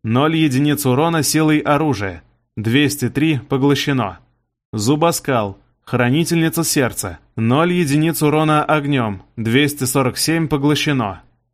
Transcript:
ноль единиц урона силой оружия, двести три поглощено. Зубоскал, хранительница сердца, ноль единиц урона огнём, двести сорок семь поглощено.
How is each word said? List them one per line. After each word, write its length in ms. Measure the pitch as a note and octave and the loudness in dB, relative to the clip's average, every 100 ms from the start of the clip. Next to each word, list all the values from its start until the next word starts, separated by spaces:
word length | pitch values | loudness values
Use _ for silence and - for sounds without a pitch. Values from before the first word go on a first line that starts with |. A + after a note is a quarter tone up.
ноль 340 | A2 B2 D#3 D#3+ | -2 0 2 2
единиц 480 | D#3 B2+ D3 C#3+ B2+ | 2 2 0 0 0
урона 360 | B2+ E3 E3 | 2 2 0
силой 380 | C#3 D#3 D#3 D3+ | 0 2 2 2
оружия, 640 | - C#3+ D#3+ G2 G2 E2+ - _ _ - | 2 0 0 -2 -6 -10 -18 _ _ -6
двести 540 | G#2+ C3 C#3+ C#3+ A#2+ | 0 2 2 0 -4
три 300 | D3 D#3+ C#3 | 0 0 -2
поглощено. 800 | - C3+ C#3+ C#3 D3 C3 G2+ F#2 _ _ _ _ _ | -2 0 2 0 0 -2 -4 -8 _ _ _ _ _
Зубоскал, 840 | A2 A2 D3+ E3+ E3 - B2 G2+ F#2+ _ _ | -4 0 2 2 0 -2 0 -2 -6 _ _
хранительница 800 | - G#2+ B2 D3 D#3+ E3+ D#3+ E3+ | -4 -2 0 0 0 0 0 0
сердца, 560 | D#3+ D3+ A#2 - F#2+ F2+ _ - | -2 0 -2 -2 -10 -12 _ -4
ноль 380 | A2+ C#3 F3 | 0 2 2
единиц 480 | F3+ D3 D3+ D#3+ D#3+ | 0 0 0 0 0
урона 420 | D3+ D3+ D#3 D3+ | 2 2 2 2
огнём, 600 | C#3+ D3+ C#3+ C#3 A2 F#2+ - - | 2 -2 0 -2 -2 -6 -12 -8
двести 480 | A2 B2+ D3 - | 0 2 2 -2
сорок 340 | B2 C#3+ B2 - | -2 0 -2 -2
семь 300 | - E3 D#3 | -2 -2 -2
поглощено. 760 | D3 D3 C#3+ D3+ C3+ G#2 F#2 - _ _ | 0 0 0 0 -2 -4 -8 -18 _ _